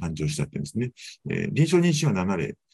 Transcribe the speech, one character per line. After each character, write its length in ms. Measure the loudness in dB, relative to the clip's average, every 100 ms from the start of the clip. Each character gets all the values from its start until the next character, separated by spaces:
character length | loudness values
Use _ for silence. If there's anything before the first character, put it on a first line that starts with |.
誕 120 | -4 -2
生 120 | -2
し 80 | -2
た 80 |
っ 40 | -4
て 80 | -4
い 40 |
う 20 |
ん 20 |
で 60 | -6
す 60 | -4
ね。 120 | -6 -8 -18 -14 -6
え 160 | -4 -2
ー、 40 |
臨 120 | 2 4
床 120 | 4
妊 120 | 4
娠 180 | 4 2
は 60 |
七 240 | 2 0 0
例、 180 | -2 -6 _